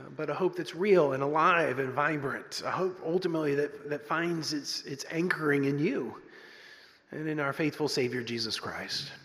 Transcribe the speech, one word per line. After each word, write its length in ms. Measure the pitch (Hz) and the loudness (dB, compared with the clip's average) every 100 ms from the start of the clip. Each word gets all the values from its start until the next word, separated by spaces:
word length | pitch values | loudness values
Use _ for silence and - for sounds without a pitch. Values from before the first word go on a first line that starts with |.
| 135 139 | -14 -8
but 140 | 147 | -6
a 40 | 147 | 0
hope 200 | 185 180 | 0 0
that's 200 | 160 160 | -6 0
real 380 | 208 180 147 | 6 8 8
and 100 | 135 | 4
alive 560 | 139 156 170 175 143 127 | 2 4 6 6 4 2
and 120 | 131 | 0
vibrant, 720 | 127 147 151 135 117 - - | 2 2 0 -2 -6 -8 -6
a 60 | 123 | -4
hope 320 | 123 185 185 | -2 -2 -2
ultimately 520 | 160 180 175 160 151 143 | -2 0 0 0 2 2
that, 340 | 147 - 143 | 0 -4 -6
that 160 | 143 - | -8 -2
finds 480 | 165 170 165 147 | 0 0 -2 -2
its, 300 | 302 - - | -4 -4 -8
its 220 | - 139 - | -8 -10 -6
anchoring 560 | 165 180 156 147 143 139 | -2 0 2 2 4 2
in 140 | 143 | 2
you 340 | 170 277 120 - - - - - - - - _ _ | 0 0 -4 -10 -18 -20 -20 -20 -20 -20 -20 _ _
and 180 | 135 156 | -8 -4
in 120 | 151 | -2
our 120 | 139 | -2
faithful 360 | 139 156 - 143 | 0 -2 0 -2
Savior, 340 | - 123 123 | 0 0 -2
Jesus 380 | 113 117 110 - | -4 -4 -4 -6
Christ. 520 | 98 95 98 - 139 - | -6 -8 -8 -8 -8 -14